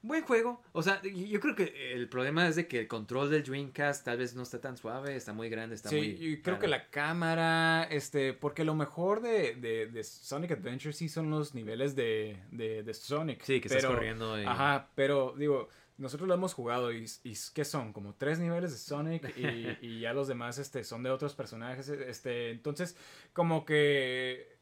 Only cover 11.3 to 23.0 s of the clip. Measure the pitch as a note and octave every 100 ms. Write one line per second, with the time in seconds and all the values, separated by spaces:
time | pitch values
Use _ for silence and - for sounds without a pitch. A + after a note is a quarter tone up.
11.3 | D#3 D3 C3 G#2+ A2+ C#3 C3+ A#2 A2 G#2+
12.3 | G2 G2+ A#2 A2 A2 G#2+ G#2+ - D3 D#3+
13.3 | A#2 - C3 B2 C3 C3 A#2+ A2 A2+ A2
14.3 | G#2+ G#2 A#2+ C#3+ C#3 - - C#3 C#3+ C3
15.3 | C3 D3 C3+ - - _ - C3+ D3 F#3
16.3 | F3+ F#3 - A#2+ B2 B2 A#2 A2+ - B2+
17.3 | G2+ - - C#3+ D3 A2+ G#2 G2+ - C#3
18.3 | D#3+ E3+ E3+ F3+ B2 - C#3+ D#3 E3 C3
19.3 | B2 C#3+ A#2 A#2+ A2 A#2+ A2+ A2+ C3 C3+
20.3 | A#2+ A#2+ B2 C#3 C3 G#2 A#2 B2+ C3 D3
21.3 | C#3 A#2+ A2+ A#2+ B2+ C3+ C#3+ B2+ A2+ C3
22.3 | A#2+ A#2 A#2 - C#3+ F3 -